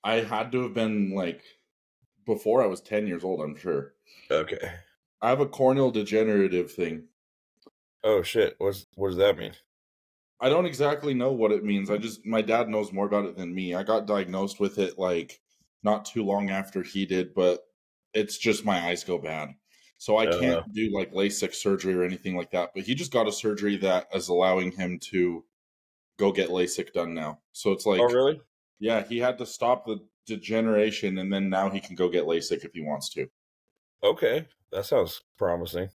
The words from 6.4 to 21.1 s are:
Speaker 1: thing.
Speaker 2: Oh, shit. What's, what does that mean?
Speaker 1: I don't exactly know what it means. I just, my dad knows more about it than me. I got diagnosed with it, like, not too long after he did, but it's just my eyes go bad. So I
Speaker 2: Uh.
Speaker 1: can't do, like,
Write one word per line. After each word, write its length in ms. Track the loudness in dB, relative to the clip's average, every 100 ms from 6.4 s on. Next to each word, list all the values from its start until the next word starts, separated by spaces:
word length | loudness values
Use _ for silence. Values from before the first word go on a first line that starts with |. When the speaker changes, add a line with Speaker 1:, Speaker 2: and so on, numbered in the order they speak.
| 4 2 -2
Speaker 1:
thing. 360 | -2 -4 -4 -12 _ _ _ _ _ -20 _ _ _
Speaker 2:
Oh, 180 | 2 2
shit. 320 | 2 2 2 2
What's, 280 | -2 -2 -12 -6
what 140 | -4
does 80 | 4
that 200 | 4 4
mean? 160 | -4 -12 _ _ _ _ _ _ _ _
Speaker 1:
I 80 | 2
don't 160 | 2 2
exactly 480 | 2 0 2 -2
know 200 | 0 0
what 180 | 2 4
it 140 | 2 2
means. 240 | 0 0
I 80 | -2
just, 280 | -2 -8 -2
my 160 | 0
dad 280 | 2 2 2
knows 240 | -2 -2
more 120 | -2 0
about 200 | 0 -2
it 100 | -6
than 180 | -8
me. 200 | -4 -2 -4
I 80 |
got 220 | 2 0 2
diagnosed 540 | -2 0 -2 -4 -2
with 180 | -2 0
it, 180 | -2 0
like, 440 | -2 0 -4 -14 _ _ _ _
not 220 | -2 -2 -2
too 180 | -4
long 260 | 0 0 0
after 320 | -4 -4 -8
he 240 | -6 -4 -2
did, 280 | -2 -2
but 320 | 2 2 2 -6 _ _ _ _
it's 240 | -4 -4 -2
just 260 | 0 0
my 240 | 0 0 0
eyes 160 | -4
go 140 | -4 -4
bad. 320 | -4 -8 -8 -12 _ _ _ _
So 180 | 0 2
I 120 | 4
Speaker 2:
Uh. 120 | 2
Speaker 1:
can't 320 | 2 0 -2
do, 200 | -4 -2
like, 180 | -2 -2